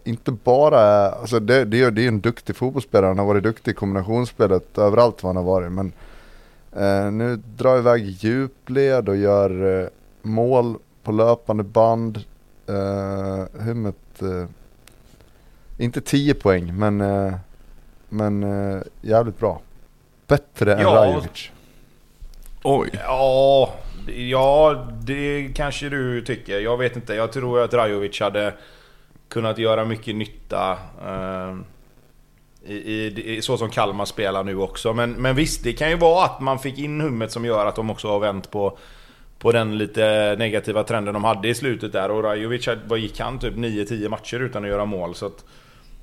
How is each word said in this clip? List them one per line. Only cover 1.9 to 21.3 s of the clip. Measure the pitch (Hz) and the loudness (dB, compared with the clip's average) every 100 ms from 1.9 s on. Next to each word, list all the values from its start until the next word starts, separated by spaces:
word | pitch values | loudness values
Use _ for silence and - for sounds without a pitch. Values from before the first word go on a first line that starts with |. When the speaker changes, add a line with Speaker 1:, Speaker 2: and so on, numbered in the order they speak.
Speaker 1:
det | 107 | 2
är | 123 | 0
en | 107 | 0
duktig | 113 - - - | -2 -4 -8 -4
fotbollsspelare. | 127 135 - 107 95 | -4 -4 2 4 4
Han | 95 | 2
har | 101 | 2
varit | 104 | 2
duktig | 107 117 117 | 2 -2 -4
i | |
kombinationsspelet | - 98 98 95 117 120 - 101 92 - - | -4 -2 -2 -2 -2 -2 2 2 2 0 2
överallt | 104 110 120 - | 4 6 4 2
var | 92 | -4
han | 92 | -2
har | 90 | 0
varit, | 95 87 | 0 0
men, | 92 95 - - - - - - - - 98 | -6 -6 -8 -20 -20 -20 -20 -20 -20 -12 -2
eh, | 98 98 101 | 0 2 0
nu | 107 120 117 | -2 -2 -4
drar | 113 110 131 131 | -8 0 4 4
iväg | 120 120 | 6 4
i | 98 92 | 0 -4
djupled | 110 127 135 - - 131 139 131 104 | -2 0 -2 -8 -4 2 4 2 2
och | 98 | 2
gör, | 101 101 98 92 95 92 | 4 4 2 2 0 0
eh, | 90 - - - | -2 -10 -20 -12
mål | 107 113 123 127 120 110 _ _ | -4 0 4 4 2 -2 _ _
på | - | -2
löpande | 107 113 117 - 107 | 2 4 4 0 -2
band. | 101 110 113 117 113 107 - - _ - - | 2 4 4 4 -2 -8 -12 -20 _ -18 -6
Eh, | 98 98 98 98 98 98 95 92 - | -4 -2 -4 -4 -4 -4 -6 -8 -8
Hummet, | 113 117 104 - - - | -6 -4 -4 -6 -14 -8
eh, | 95 90 87 - - _ - _ - - - _ - - - - | -6 -4 -8 -12 -20 _ -20 _ -20 -20 -20 _ -20 -20 -14 -6
inte | 120 123 | -4 -4
tio | - 143 143 | 0 2 2
poäng, | - 101 90 85 92 | 2 2 2 0 -2
men, | 107 101 | 0 0
eh, | 101 98 98 92 - - - - - - - | 0 0 -2 -6 -14 -20 -20 -20 -20 -20 -10
men, | 107 107 101 101 101 101 | -4 -2 -2 -2 -2 -4
eh, | 98 - - | -6 -10 -10
jävligt | 107 110 117 - | 2 2 2 -2
bra. | 107 78 - - - _ _ _ - | -4 -4 -12 -20 -20 _ _ _ 0
Bättre | 143 - - 104 | 0 0 -2 2
än | 101 | 4
Speaker 2:
Ja. | 190 | 6
Speaker 1:
Rajovic. | 120 101 87 85 | 8 6 4 -4